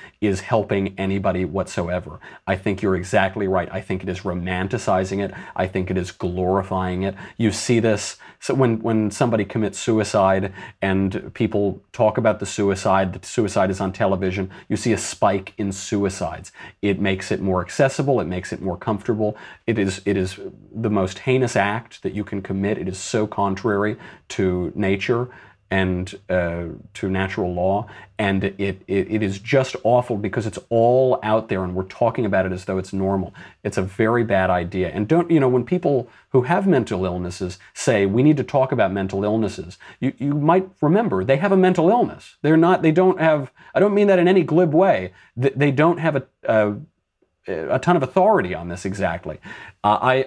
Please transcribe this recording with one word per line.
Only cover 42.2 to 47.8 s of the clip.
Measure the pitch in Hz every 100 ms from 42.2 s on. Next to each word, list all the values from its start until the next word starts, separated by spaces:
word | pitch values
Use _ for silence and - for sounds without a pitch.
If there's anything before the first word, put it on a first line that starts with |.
| - _
They're | 143 160
not, | 170 175
they | 160
don't | 160 185 160
have, | 160 151 131 _ -
I | -
don't | 208
mean | 202 202
that | 185
in | 175
any | 190
glib | 143 160 175
way, | 156 190 110 92 - _ 117
th-, | 135 135
they | 143
don't | 135 160 170
have | 160
a, | 143 - _ -
a, | 110 104 104 - _ _ _ _ _ -
a | 85 76 120